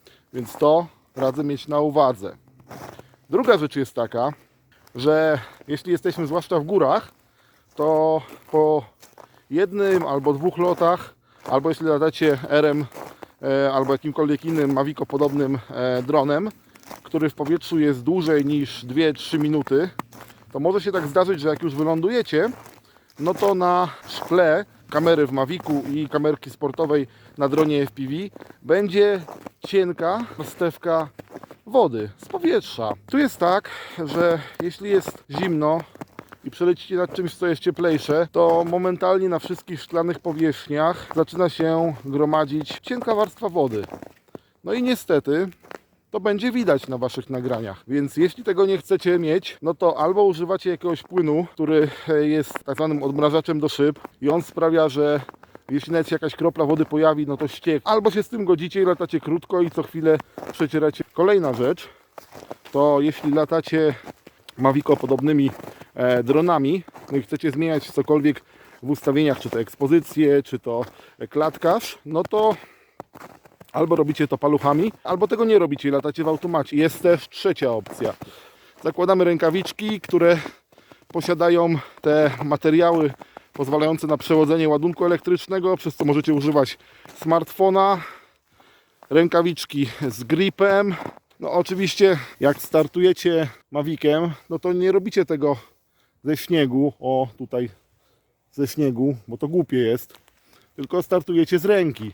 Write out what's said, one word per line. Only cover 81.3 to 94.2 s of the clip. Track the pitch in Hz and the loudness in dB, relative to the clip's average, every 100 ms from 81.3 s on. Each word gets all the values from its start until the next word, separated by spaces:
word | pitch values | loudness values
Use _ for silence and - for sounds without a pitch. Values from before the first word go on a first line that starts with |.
| 165 175 170 170 156 - - | 2 4 4 2 0 -4 -4
te | 151 151 151 123 | 2 4 2 0
materiały | 147 147 156 160 170 170 147 - - - - | -4 0 2 4 4 4 0 -2 -14 -20 -14
pozwalające | - 135 151 156 160 156 | -8 -2 0 0 0 -2
na | 147 | -2
przełodzenie | - 156 147 165 156 | 2 4 4 4 2
ładunku | 147 170 165 | 2 0 0
elektrycznego, | 175 165 175 180 - 190 185 185 | 0 0 0 -2 -2 -2 0 -2
przez | 165 - | -4 -2
co | |
możecie | 147 147 147 | 0 2 2
używać | 147 143 147 131 - _ - - - | 0 2 2 2 -2 _ -20 -20 -8
smartfona, | 156 165 160 - 190 190 196 185 - - _ _ _ _ _ _ _ _ - | 0 0 0 0 2 4 4 2 -4 -18 _ _ _ _ _ _ _ _ 0
rękawiczki | 151 170 170 170 160 - 143 127 - 139 | 4 4 2 0 -2 -6 -4 -4 -4 -8
z | 110 | -6
gripem. | 117 156 196 - 196 196 202 170 - - _ _ | -2 0 0 2 2 4 2 -4 -10 -16 _ _
No | - | -4
oczywiście | 180 175 185 190 - 196 160 123 - | -2 0 -2 -2 4 4 4 -2 -2
jak | 139 143 | 0 0
startujecie | - 156 151 180 180 170 175 165 143 - _ | 0 0 2 2 2 2 0 0 -2 -6 _
Maviciem, | 147 147 147 151 156 | -6 -4 0 2 2